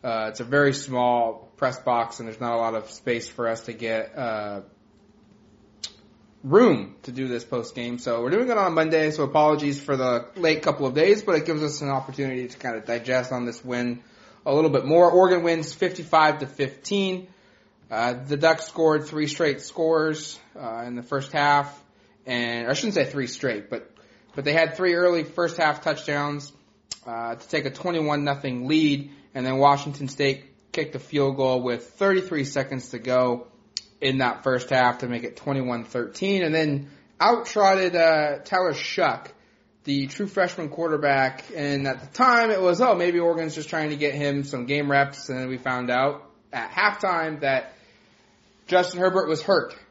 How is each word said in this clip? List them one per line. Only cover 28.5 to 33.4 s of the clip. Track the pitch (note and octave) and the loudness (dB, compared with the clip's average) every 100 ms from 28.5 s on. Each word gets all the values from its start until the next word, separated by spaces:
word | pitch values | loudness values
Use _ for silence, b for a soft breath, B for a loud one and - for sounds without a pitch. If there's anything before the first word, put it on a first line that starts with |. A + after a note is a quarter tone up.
| B2 B2+ | -6 0
lead, | D#3 D#3 C#3+ C#3 B B | 2 4 0 -4 B B
and | B2+ B2+ | -6 -2
then | C3 | 4
Washington | C#3+ C#3+ D3+ C#3+ C#3 | 4 4 -2 -8 -10
State | - C#3 C#3 - _ _ | 0 0 0 -8 _ _
kicked | - D3+ | -6 -6
the | C3+ | -8
field | - D3 C#3 C3+ | -6 0 0 2
goal | C3 B2+ | 0 2
with | B2 A#2 - | 0 -4 -8
thirty-three | _ G3 F#3+ F#3 D#3+ | _ 2 2 0 -4
seconds | C3+ C#3+ C3+ C3+ - | -2 -4 -4 -6 -10
to | A#2+ | -10
go | A2+ B2+ B2+ B2 | 0 2 2 0